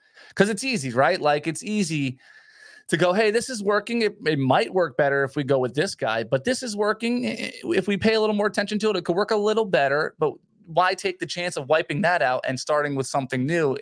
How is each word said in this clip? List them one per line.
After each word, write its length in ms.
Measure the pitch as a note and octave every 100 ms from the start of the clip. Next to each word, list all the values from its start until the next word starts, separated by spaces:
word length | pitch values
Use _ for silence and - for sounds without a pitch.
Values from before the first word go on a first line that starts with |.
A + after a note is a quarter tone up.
| _ - -
'Cause 160 | - G3
it's 140 | G#3
easy, 280 | C4+ A#3 C3
right? 300 | A#2 C#3+ F#3
Like, 240 | D3 D3 D3+
it's 180 | D#3
easy 540 | F#3+ G#3+ F3+ D#3 C3+ B2+ - - - - - - -
to 80 | E3
go, 160 | F3+
"Hey, 160 | F3+ A3
this 200 | G#3+ A3+
is 100 | B3
working. 400 | G3+ G#3 G#3 A#3
It, 160 | G#3+ G3+ -
it 140 | D3+
might 340 | C3+ C#3+ A#3
work 240 | F#3 E3 B2
better 260 | C#3+ C#3
if 120 | C#3 D3+
we 80 |
go 160 | C3+ C#3
with 160 | B2+ C3
this 180 | F#3
guy, 300 | - B2 A2+
but 200 | A2+ C3
this 200 | C3 B3+
is 120 | B3+ G#3
working. 520 | G#3 G#3+ A#3 B3 A#3
I, 20 |
I, 220 | - - - - A3
if 120 | F#3
we 100 | G3+
pay 180 | G#3+ A3
a 40 |
little 160 | G#3+ G#3
more 120 | G#3
attention 320 | G#3 G3+ G#3+
to 100 | G#3+
it, 60 | G3+
it 100 | -
could 100 | F3
work 140 | G#3
a 60 | A3
little 300 | G#3 G#3+ A3
better." 500 | E3+ C#3 C#3+ D#3 -
But 160 | D3+ - _ _ -
why 300 | D#3+ F3+ F#3+
take 240 | G3 F3+
the 80 | D#3
chance 280 | - F3 F3
of 140 | C3
wiping 320 | D#3 - D3
that 220 | D#3+ F3+
out 200 | C3+ B2+ -
and 120 | C3
starting 360 | - D3+ D3 C#3
with 100 | -
something 400 | D3 C3 C3 C3
new 300 | E3+ D3+ C3